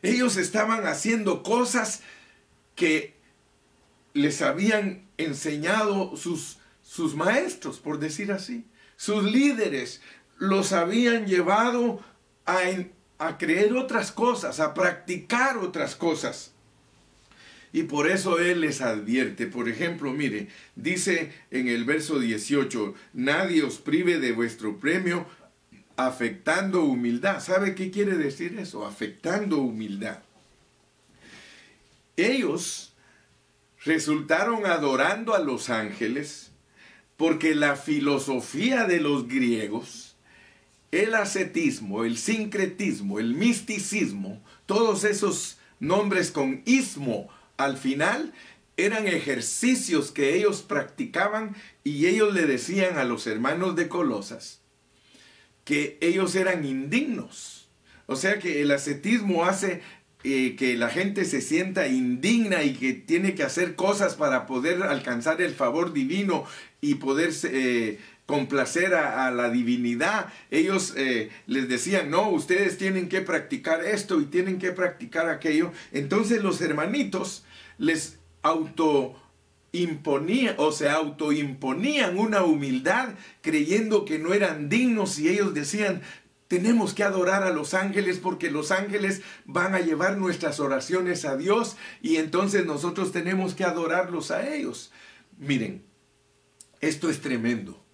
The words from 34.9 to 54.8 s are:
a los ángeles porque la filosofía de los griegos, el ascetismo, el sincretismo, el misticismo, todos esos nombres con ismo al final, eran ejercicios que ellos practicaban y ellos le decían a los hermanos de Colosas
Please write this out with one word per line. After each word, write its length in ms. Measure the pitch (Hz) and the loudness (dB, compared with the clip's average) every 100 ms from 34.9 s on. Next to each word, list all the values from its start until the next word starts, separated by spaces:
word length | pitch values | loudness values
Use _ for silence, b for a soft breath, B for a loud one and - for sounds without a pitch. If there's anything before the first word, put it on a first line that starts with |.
| 131 151 214 226 | 2 2 0 0
a 60 | 208 | 0
los 320 | 151 120 - | 0 -4 -2
ángeles 800 | 113 107 101 110 131 147 - - - _ B B B B _ | -4 -4 -4 -4 -4 -6 -14 -20 -20 _ B B B B _
porque 380 | 160 156 160 147 | 0 2 2 2
la 200 | 147 139 | 2 0
filosofía 1080 | - 147 143 143 139 131 117 139 226 262 208 | 0 0 2 0 0 -4 -4 -2 0 2 2
de 140 | 175 | 2
los 280 | 147 143 120 | 2 0 -2
griegos, 880 | 131 120 113 104 110 - - - _ b b b b b b _ | 0 2 0 -2 -6 -8 -16 -20 _ b b b b b b _
el 240 | 165 214 226 | 0 2 2
ascetismo, 880 | 196 190 185 170 151 - 104 101 117 | 0 -2 -2 0 0 -2 -6 -2 -2
el 140 | 117 | -2
sincretismo, 1000 | - 220 208 202 185 - 202 101 98 147 | -2 -2 -2 -2 -2 0 -2 -2 -4 -2
el 140 | 113 | -2
misticismo, 1120 | 135 233 226 - 208 190 202 139 98 95 110 B B - | 2 2 2 -2 -6 -4 -2 -2 -2 -8 -10 B B -2
todos 380 | 202 226 202 208 | 2 4 4 2
esos 520 | 208 202 175 - - b b | 2 0 0 -6 -12 b b
nombres 500 | 143 190 202 185 175 | 0 2 4 2 0
con 320 | - 135 131 - | 0 0 -2 2
ismo 640 | 262 - 143 135 104 101 B B - | 2 2 -4 -4 -4 -6 B B -2
al 220 | 139 131 | -2 0
final, 560 | 131 139 165 247 330 B B B _ - | -2 2 2 0 -4 B B B _ 0
eran 300 | 190 220 208 | 0 2 0
ejercicios 1040 | 170 143 123 117 - 240 254 - 156 135 | -2 -2 -2 -2 0 2 2 2 0 0
que 240 | - 139 175 | 0 2 4
ellos 280 | 202 196 | 2 0
practicaban 920 | - 147 135 - 123 165 202 214 214 202 B B | -2 -4 -4 -6 -4 0 0 0 -6 -10 B B
y 240 | 139 143 170 | -6 2 4
ellos 260 | 202 214 | 4 4
le 140 | 190 156 | 4 2
decían 500 | 127 117 190 185 165 | 2 0 0 2 2
a 60 | |
los 240 | 127 117 120 | 0 -2 -2
hermanos 480 | 110 127 165 185 165 | 0 0 0 0 0
de 140 | 165 | -2
Colosas 720 | 175 151 104 98 120 - - _ _ | 0 0 -2 -6 -14 -16 -20 _ _